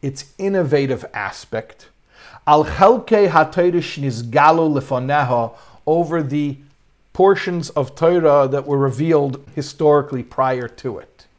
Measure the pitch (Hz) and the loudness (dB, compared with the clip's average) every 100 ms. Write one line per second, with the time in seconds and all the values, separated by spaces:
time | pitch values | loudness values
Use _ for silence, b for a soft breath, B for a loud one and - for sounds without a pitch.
0 | 139 135 - - 196 190 151 147 139 123 | -10 -10 -16 -8 -4 -2 0 0 0 -4
1 | - - 98 - - 110 - - _ _ | -6 -8 -8 -10 -10 -10 -10 -18 _ _
2 | _ B B B - 151 151 - 190 247 | _ B B B 2 2 2 2 4 4
3 | - 214 196 156 156 - 175 170 - - | 2 2 4 2 0 0 0 0 -4 -6
4 | 139 117 120 135 151 165 160 139 131 127 | -6 -6 -4 4 4 4 2 -2 -2 -6
5 | 131 147 127 120 117 B B B - 165 | -2 -2 0 -2 -2 B B B -2 -2
6 | 156 165 143 147 147 139 - _ _ _ | 0 -2 -4 -4 -4 -6 -16 _ _ _
7 | _ - 190 196 - 175 147 - 127 - | _ 2 2 2 -2 -6 -4 -4 -4 0
8 | 170 175 156 143 135 139 139 139 139 117 | 2 4 4 4 2 -2 -2 0 0 -2
9 | 160 156 143 127 - - 139 - 156 147 | 0 2 0 -6 -10 -10 -10 -2 2 2
10 | 139 131 120 - 131 127 120 - 131 95 | 2 -8 -8 -2 -2 -2 -6 -10 -10 -10
11 | - _ _ | -16 _ _